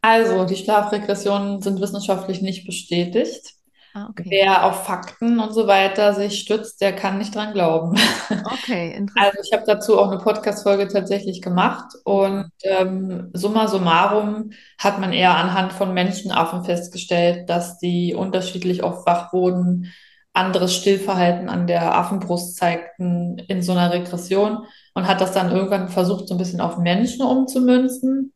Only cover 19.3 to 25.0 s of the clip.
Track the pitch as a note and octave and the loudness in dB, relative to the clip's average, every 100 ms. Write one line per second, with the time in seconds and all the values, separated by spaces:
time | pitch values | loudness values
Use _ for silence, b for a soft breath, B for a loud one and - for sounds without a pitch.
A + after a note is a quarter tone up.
19.3 | F#3 F3+ F3+ F3+ F3+ F3+ B B B _ | 0 2 2 0 0 -4 B B B _
20.3 | - F#3+ F#3 F3+ F3+ G3+ G3 G3 F#3 F3 | -2 0 0 0 0 2 2 0 2 2
21.3 | F3 F3+ F3+ F3 E3+ E3+ - F3 G3 F3+ | 2 -4 -2 0 0 2 0 0 -4 -2
22.3 | F3 - - F3 E3+ - - F3+ F3 F3 | -4 -4 -2 -2 -2 -8 -6 -2 -2 -2
23.3 | F3+ - F#3 F3+ F3+ F3 F3 F3 F3 - | -8 -6 -4 0 2 2 0 -4 -8 -2
24.3 | F#3+ G#3 A3 B B B - | 0 0 -2 B B B -4